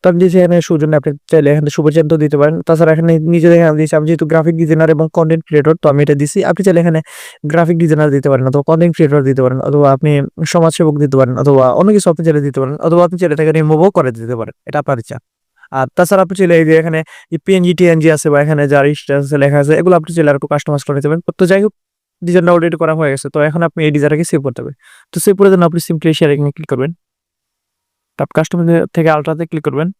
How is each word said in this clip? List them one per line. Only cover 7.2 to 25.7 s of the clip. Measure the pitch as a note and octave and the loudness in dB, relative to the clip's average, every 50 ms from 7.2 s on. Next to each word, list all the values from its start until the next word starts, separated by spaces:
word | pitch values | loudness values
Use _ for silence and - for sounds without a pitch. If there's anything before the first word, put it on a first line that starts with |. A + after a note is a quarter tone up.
| - - - _ - D3 | -20 -20 -20 _ -8 -2
গ্রাফিক | D#3 E3 E3+ D#3+ F3+ E3 | 0 0 0 0 0 0
ডিজাইনার | E3+ D#3 D#3 D3+ D3+ D3+ C3+ | 2 0 2 2 2 0 0
দিতে | C#3 C3 C#3+ | 0 0 0
পারেন | C3+ B2 C3 C3 | 0 0 0 0
অথবা | C3+ C#3+ C#3 - | -2 -2 0 0
কনটেন্ট | D#3+ E3 E3+ E3+ D#3+ | 0 2 2 0 2
ক্রিয়েটর | - D#3+ C#3+ C#3+ D3 C3+ C3+ | 0 0 2 2 0 0 0
দিতে | C3 C3 B2+ | 0 0 0
পারেন, | B2+ B2+ C3 - C#3+ | 0 -2 -2 -4 -2
অথবা | C#3 D3 C#3+ C#3 C3+ | 0 2 2 2 2
আপনি | C3 D#3 D3+ D3 C#3+ C#3 - _ - E3 - | 2 0 0 0 0 -2 -6 _ -8 -8 -2
সমাজসেবক | - F3 E3 E3 - - F3 D#3 D3 C#3+ | 0 2 0 0 0 0 0 0 2 0
দিতে | D3 C3+ C3+ C3 | -2 0 2 0
পারেন, | C3 B2 B2+ - | 0 0 0 -2
অথবা | C3+ C#3+ C#3 C3+ B2+ B2+ - - | 0 2 4 4 4 2 0 0
অন্য | F3+ G#3 G#3+ | 0 2 2
কিছু | G3+ - - | 2 2 0
আপনি | D#3+ D3 E3 | -2 0 -2
চাইলে | E3 D3+ D3 C#3+ | 0 0 0 -2
দিতে | C#3+ B2+ C3+ | -4 -4 -4
পারেন, | C3+ C3 D3 D3+ - | -4 -4 -6 -4 -2
অথবা | D#3+ D#3+ F3 F3 | 0 2 2 2
আপনি | E3+ F3+ E3+ | 2 0 -4
চাইলে | F#3 E3 D3+ | -2 -2 -2
এটাকে | D3+ D#3 D#3 D3+ D#3+ | 0 0 0 0 0
রিমুভও | D#3 D3+ D#3 D#3 F3+ G3+ - | 2 2 2 2 2 2 2
করে | F3+ C#3+ B2+ A2+ A2+ | 0 -2 -2 -4 -8
দিতে | A2+ A2+ B2 A2+ | -8 -8 -8 -8
পারেন, | A2 A2+ - _ _ - | -8 -12 -14 _ _ -8
এটা | C#3+ D3+ | -8 -6
আপনার | C#3 - C3+ A#2+ | -4 -4 -6 -6
ইচ্ছা। | A2 - C#3+ - _ _ _ _ _ _ _ _ - _ | -6 -12 -16 -16 _ _ _ _ _ _ _ _ -20 _
আর | - C3+ C3 - _ | -4 -4 -4 -2 _
তাছাড়া | - F3+ D#3+ G3+ F#3+ F#3 | -2 0 2 2 0 0
আপনি | F3 G3 F#3+ | 0 0 -2
চাইলে | F#3+ F3 F3 E3 | 2 2 4 2
এই | D#3+ D#3 | 4 4
যে | D#3+ D#3+ | 2 2
এখানে | D#3+ E3+ D#3+ D#3+ D#3 _ - - - _ E3 | 2 0 -4 -6 -6 _ -18 -20 -12 _ -10
এই | D#3+ _ | -8 _
পিএনজি, | - F#3+ F#3 F3 F3 E3+ - | 0 0 2 2 0 0 2
টিএনজি | F3+ E3+ E3 D#3+ D3+ E3 D#3 | 2 2 2 2 2 2 0
আছে | D3 - D#3 | 2 0 0
বা | C#3+ C#3+ D3 | 0 2 2
এখানে | D3+ D#3 D3 D3 C3+ | 0 0 0 0 2
যার | C#3+ C#3+ C#3 D3 D3 - | 2 2 2 0 -2 -4
স্ট্যাটাস | - - C#3 C#3+ C#3+ C#3 D3+ C#3+ | -4 -4 -2 -2 -2 -2 -2 0
লেখা | C#3 C#3+ C#3+ D3 | 0 2 2 0
আছে, | C#3+ C#3+ D#3 D3+ | 2 2 0 2
এগুলো | E3 F3+ F3+ E3+ | 2 2 2 2
আপনি | D#3 F3 E3 | 0 -2 -2
চাইলে | E3+ D#3 D3 | 0 0 0
আর | C#3 C#3 | 0 -2
একটু | - C#3+ | -2 -4
কাস্টমাইজ | D3+ D3 - - D3 C#3+ - | -4 -4 -4 -4 -6 -4 -4
করে | - C#3+ C#3 | -6 -6 -4
নিতে | C#3 D3 | -2 -2
পারেন। | D#3 E3+ - - - - | -4 -4 -6 -8 -2 -2
তো | F#3 E3+ | 0 2
যাই | F#3+ G3 G#3 | 2 0 0
হোক, | A3 _ _ _ _ _ _ _ _ _ _ F3 | -2 _ _ _ _ _ _ _ _ _ _ -6
ডিজাইনটা | E3+ F3 F3+ E3+ F3 F3 | 0 0 2 2 4 2
already | E3+ E3 E3+ E3+ D#3+ | 2 2 -2 -2 -2
করা | E3 D#3 D#3+ D#3+ | -2 -2 -2 -2
হয়ে | D#3+ C#3+ | -2 -2
গেছে। | C3+ C3+ - C#3 _ | -2 -4 -8 -6 _
তো | D#3 D3 D#3 | -2 -2 0
এখন | D3 E3+ E3+ D#3+ | 0 -2 -4 -4
আপনি | _ F3 D#3 | _ -2 -2
এই | D#3 C#3+ | 0 0
ডিজাইনটাকে | D3 C#3+ D3 D3+ D3+ E3+ - | 0 0 0 0 -2 -2 -2
সেভ | - D3+ C#3 | -4 -4 -4
করতে | C3+ B2 - | -4 -8 -8
হবে। | A#2 - C#3+ _ _ _ _ _ _ _ | -12 -14 -14 _ _ _ _ _ _ _
তো | - E3+ - | -10 -2 0
সেভ | G#3 G3 F#3+ | 0 2 4
করার | G3+ G3 | 4 4
জন্য | F#3+ F3+ F3 | 4 4 2
আপনি | E3 | 0